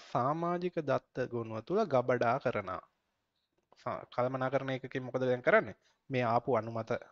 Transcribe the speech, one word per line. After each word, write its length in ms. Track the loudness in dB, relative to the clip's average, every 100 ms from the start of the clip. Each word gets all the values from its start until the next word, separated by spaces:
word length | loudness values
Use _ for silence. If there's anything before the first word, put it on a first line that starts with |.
සමාජික 720 | -2 0 0 0 -2 -2 -4 -4
දත්ත 460 | 0 0 -2 -8 -4
ගොනුව 320 | -4 -6 -8
තුල 180 | -2 -2
ගබඩා 520 | 2 2 2 2 2 2
කරනවා. 440 | 0 -2 -4 -6 -10 _ _ _ _ _ _ _ _
සා-, 300 | _ -8 -8 -6
කළමනාකරණ 640 | 0 0 2 0 0 -2
ඒකකයෙන් 340 | -6 -4 -6
මොකද 180 | -4 0
දැන් 200 | 2 2
කරන්නේ? 340 | 4 4 2 -8 _ _ -4
මේ 140 | 0
ආපු 320 | 2 2 2 0
අනුමත 340 | 0 -4 -4 -4 -6